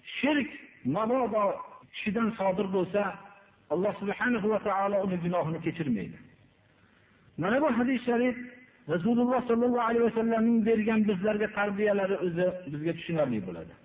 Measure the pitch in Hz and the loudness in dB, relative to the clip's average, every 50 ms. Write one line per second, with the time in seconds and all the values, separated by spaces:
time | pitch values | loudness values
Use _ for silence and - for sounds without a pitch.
0 | _ - - - - 277 311 285 240 - - - - - - - - 123 143 190 | _ -14 -10 -2 0 0 2 2 0 -2 -8 -16 -20 -20 -20 -8 -4 -2 0 0
1 | 220 220 247 269 254 220 208 220 208 196 156 - - - - - - - - - | 0 0 2 0 0 0 0 0 0 0 0 -2 -8 -14 -16 -20 -20 -18 -14 -8
2 | - 220 185 226 226 214 - - 190 196 185 185 208 190 190 196 175 - - 208 | -6 -4 -2 0 0 0 0 0 0 0 2 0 -2 0 0 0 -2 0 0 -2
3 | 208 190 - - - - - - - - _ _ _ _ 151 170 190 208 190 - | -2 -2 -6 -10 -16 -20 -20 -20 -20 -20 _ _ _ _ -2 0 0 0 -2 -2
4 | 202 202 190 - - 247 240 220 185 214 214 196 - 214 190 196 196 196 202 196 | -4 -4 -2 -2 0 0 0 2 2 2 0 2 0 0 0 0 0 2 0 0
5 | 190 196 185 180 165 170 180 175 151 160 160 151 - 165 - - 160 143 117 101 | 0 0 -2 -2 -2 0 0 0 0 0 -2 -2 -4 -4 -4 -4 -2 -2 -2 -2
6 | 87 - - - - - - _ - _ _ _ _ _ _ _ _ _ _ _ | -2 -8 -12 -16 -20 -20 -20 _ -20 _ _ _ _ _ _ _ _ _ _ _
7 | _ _ _ _ _ - _ - 156 185 - 269 302 311 240 220 247 247 269 233 | _ _ _ _ _ -20 _ -4 -2 0 2 2 2 2 2 2 2 0 0 -2
8 | - 240 240 233 247 254 240 - - - - - - - - _ - - 156 175 | 0 0 0 2 2 0 0 -4 -10 -16 -18 -20 -20 -20 -20 _ -6 -4 -4 0
9 | 170 226 240 233 247 247 262 254 247 - 233 226 240 247 240 240 233 226 233 233 | 2 2 2 4 4 2 2 0 2 2 2 2 4 2 2 2 2 2 2 4
10 | 233 226 220 226 220 226 226 226 220 233 233 226 208 220 226 220 214 214 226 220 | 2 2 2 2 0 2 2 2 4 4 4 4 4 4 2 2 2 2 2 2
11 | 214 202 214 175 185 214 214 208 214 208 - 208 208 208 202 196 214 208 202 202 | 4 2 2 0 0 0 0 0 -2 -2 -2 -2 -2 -2 0 0 0 2 2 2
12 | 196 185 196 - - 180 165 170 180 185 180 - - 139 147 147 151 165 165 165 | 2 0 0 0 -2 -2 0 0 0 0 0 -4 -10 -10 -8 -4 -4 -4 -4 -4
13 | - - 170 160 147 131 120 107 92 92 85 82 - - - - | -6 -4 0 0 0 0 0 -4 -4 -6 -10 -10 -12 -14 -18 -20